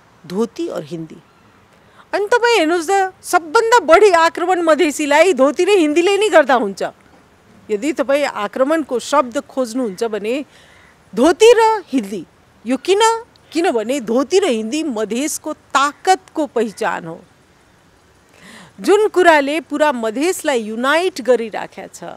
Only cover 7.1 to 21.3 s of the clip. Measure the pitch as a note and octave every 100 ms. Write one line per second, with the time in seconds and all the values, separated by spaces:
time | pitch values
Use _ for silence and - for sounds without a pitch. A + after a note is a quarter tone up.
7.1 | _ _ _ _ _ - G#3 C#4 E4 B3
8.1 | C#4 C#4 G#3+ G#3 B3 C4 E4 C#4+ A#3+ -
9.1 | C#4+ B3+ C4+ - - B3 A#3+ A#3 F3+ A#3
10.1 | G#3 G#3 C4 C4 _ - _ _ _ _
11.1 | F#3+ D4 - A4 A4+ A4 A4 - C4 G3
12.1 | G3+ - _ _ _ G#3+ C4+ - G4 A4+
13.1 | A4+ A#4 _ _ D#4 F4+ A#3+ G#3+ C#4+ A3
14.1 | A#3 C#4 F#4 F4+ A3+ A3 D4 D#4+ G#3+ G#3+
15.1 | A#3 D4+ - D#4 D4+ _ C#4 C#4+ - -
16.1 | F#4 - - D4 A#3+ A3+ F3+ G3+ F3+ E3+
17.1 | E3 - _ _ _ _ _ _ _ _
18.1 | _ _ _ - - F3+ - G#3 G4+ G#4+
19.1 | F4 F4 D#4 C#4 D#4 C4+ C#4+ D4+ B3 A3+
20.1 | A3 E4+ F4+ D4+ B3+ G#3+ A3+ C4 D#4 F#4
21.1 | - A#3+